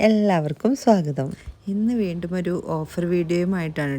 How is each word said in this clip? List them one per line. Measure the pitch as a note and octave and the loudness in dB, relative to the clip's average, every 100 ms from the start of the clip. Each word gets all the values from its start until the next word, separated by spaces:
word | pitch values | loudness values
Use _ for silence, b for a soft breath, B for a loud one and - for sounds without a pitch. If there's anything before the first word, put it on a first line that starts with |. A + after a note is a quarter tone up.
| G#3+ | 2
എല്ലാവർക്കും | G#3+ G#3 F3 D3+ D3+ A3+ C4+ | 4 4 2 0 -2 -2 2
സ്വാഗതം. | A#3+ G3 D3 C3+ C3 - - - G3 | 4 4 2 -2 -4 -6 -14 -12 -6
ഇന്ന് | G3+ A3 A#3+ | -2 0 0
വീണ്ടും | F#3+ F3 F3 F#3 | -2 -4 -4 -4
ഒരു | F3 F3+ - D#3+ | -2 -4 -4 -6
ഓഫർ | D#3 - F3 | -4 -4 0
വീഡിയോയുമായിട്ടാണ് | F3 E3 F3 F3+ F#3 D#3+ D#3 C#3+ | 0 0 0 0 -2 -2 -2 -2